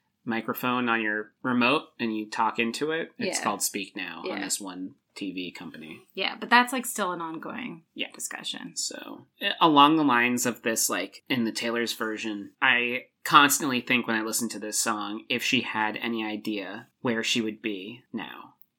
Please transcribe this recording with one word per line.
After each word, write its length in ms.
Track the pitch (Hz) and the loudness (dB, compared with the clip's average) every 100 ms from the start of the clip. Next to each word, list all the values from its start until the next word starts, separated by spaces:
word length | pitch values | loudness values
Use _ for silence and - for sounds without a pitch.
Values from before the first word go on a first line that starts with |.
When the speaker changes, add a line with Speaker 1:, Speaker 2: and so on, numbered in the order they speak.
| _ _ - | _ _ -4
Speaker 1:
microphone 640 | 113 - - 127 123 120 | -4 -2 -2 0 0 2
on 120 | 113 | 0
your 300 | 107 107 104 _ | 0 -2 -6 _
remote 420 | 131 123 120 143 - - | 0 2 4 2 -2 -6
and 160 | 117 107 | -4 -2
you 140 | 107 | -4
talk 300 | - 110 - | 0 0 2
into 320 | 113 117 151 | -2 0 -2
it, 200 | 160 - - | -4 -6 -6
it's 200 | 185 - | -4 -2
Speaker 2:
Yeah. 40 | |
Speaker 1:
called 180 | 110 98 | -2 -2
Speak 340 | - 104 98 98 | -4 -4 -8 -10
Now 260 | 90 80 | -10 -8
on 40 | 190 180 | -8 -6
Speaker 2:
Yeah. 20 | |
Speaker 1:
this 160 | - - | -4 -6
one 360 | - 92 95 - _ - | -6 -10 -12 -12 _ -10
T 160 | 98 | -8
V 200 | 90 87 | -8 -10
company. 500 | - 82 78 78 82 _ 190 | -12 -16 -16 -16 -16 _ -4
Speaker 2:
Yeah, 200 | 190 - | -4 -4
but 100 | 202 | 2
that's, 240 | 240 240 | 4 4
like, 120 | 262 - | -2 -4
still 240 | - 185 | -4 -4
an 100 | 170 | -4
ongoing 640 | 165 160 156 - - 165 _ | -8 -10 -10 -10 -10 -12 _
Speaker 1:
Yeah. 180 | - - | -10 -10
Speaker 2:
discussion. 640 | - - - - - - - | -8 -10 -8 -8 -8 -8 -6
Speaker 1:
So, 520 | - - - - - - | -6 -6 -12 -16 -18 -6
eh, 120 | 202 - | -4 4
along 340 | 170 147 143 160 | 6 10 8 8
the 60 | |
lines 420 | 147 120 123 123 123 | 6 6 4 2 0
of 160 | 113 | 0
this, 260 | 117 113 - | -2 0 0
like, 340 | 101 95 - - | 0 -4 -10 -4
in 140 | 127 | 0
the 80 | 113 | 0
Taylor's 420 | - 117 117 113 | -2 -2 -2 -2
version, 580 | - 110 107 110 104 95 - | -2 -4 -4 -6 -6 -8 0
I 440 | 135 120 120 127 - _ | 4 4 2 -4 -8 _
constantly 560 | - 156 139 - 151 127 | 6 8 8 4 2 0
think 280 | - 123 117 | 2 0 2
when 80 | 113 | 0
I 80 | |
listen 260 | 110 117 113 | 0 -2 -2
to 100 | 104 | -4
this 200 | 107 - | -4 -2
song, 440 | 117 107 101 110 - | 0 0 -4 -8 -4
if 140 | 123 | -2
she 180 | - 123 | 2 0
had 360 | - 110 107 104 | 0 0 0 0
any 280 | 117 117 110 | -4 -2 -4
idea 600 | 107 110 104 92 110 123 _ | -4 -4 -4 -6 -12 -16 _
where 220 | 127 113 | -2 0
she 180 | 107 123 | 0 0
would 200 | 110 104 | -2 -4
be 400 | 110 98 101 123 _ | -6 -6 -8 -14 _
now 440 | 113 67 62 - _ _ | -8 -8 -10 -18 _ _